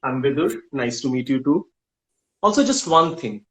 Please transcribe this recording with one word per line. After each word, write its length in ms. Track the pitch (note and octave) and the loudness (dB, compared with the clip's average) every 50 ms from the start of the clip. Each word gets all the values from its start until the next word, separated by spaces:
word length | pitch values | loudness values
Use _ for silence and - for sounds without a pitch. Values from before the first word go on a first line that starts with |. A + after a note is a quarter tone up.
I'm 200 | - C3 B2+ C3 | -4 -4 -4 0
Vidur. 380 | B2+ C#3+ C3+ D3 E3 F#3+ - - - _ | 0 0 0 0 -2 -2 -2 -6 -14 _
Nice 280 | - C#3 B2 A#2+ A#2 - | -6 -4 -4 -4 -4 -4
to 60 | - C3+ | -4 -2
meet 180 | B2+ B2+ C3 C3 | -2 -2 -2 0
you 140 | C3+ C3 | -2 0
too. 260 | C3 C#3 D3 F#3 - _ _ _ _ _ _ _ _ _ _ _ _ _ _ _ | 2 2 2 0 0 _ _ _ _ _ _ _ _ _ _ _ _ _ _ _
Also, 220 | - G#3 G#3 C#4+ C#4 | 0 2 2 4 2
just 220 | - C4+ - - | 2 0 -2 0
one 300 | - D#3+ D#3+ E3+ E3 D#3 | 4 4 4 4 4 0
thing. 280 | - - A#2+ G#2 G#2 _ _ | -6 -8 -8 -8 -10 _ _